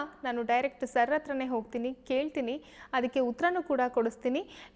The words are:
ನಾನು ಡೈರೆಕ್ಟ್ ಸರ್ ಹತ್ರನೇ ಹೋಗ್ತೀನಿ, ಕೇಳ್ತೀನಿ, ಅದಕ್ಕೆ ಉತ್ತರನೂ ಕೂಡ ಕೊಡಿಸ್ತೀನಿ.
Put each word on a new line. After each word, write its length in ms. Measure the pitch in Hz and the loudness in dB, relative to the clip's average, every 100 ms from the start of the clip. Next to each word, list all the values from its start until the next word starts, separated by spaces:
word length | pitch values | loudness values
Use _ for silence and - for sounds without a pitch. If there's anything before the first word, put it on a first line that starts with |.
| 302 - | -2 -6
ನಾನು 180 | 262 240 | -6 -2
ಡೈರೆಕ್ಟ್ 440 | 233 240 269 - 254 | 2 2 2 0 -2
ಸರ್ 240 | 247 240 | 2 4
ಹತ್ರನೇ 360 | 302 302 269 262 | 2 0 -4 -2
ಹೋಗ್ತೀನಿ, 480 | 240 220 240 247 | -2 -2 -4 -4
ಕೇಳ್ತೀನಿ, 680 | 254 - 262 302 302 233 269 - - - | -6 -2 -2 0 -2 -4 -4 -10 -20 -4
ಅದಕ್ಕೆ 280 | 254 247 269 | -2 0 2
ಉತ್ತರನೂ 420 | 247 233 339 359 | 0 2 0 0
ಕೂಡ 180 | 349 269 247 | 0 0 2
ಕೊಡಿಸ್ತೀನಿ. 600 | 247 226 - 247 277 403 - - | 2 0 0 -2 -2 -4 -14 -4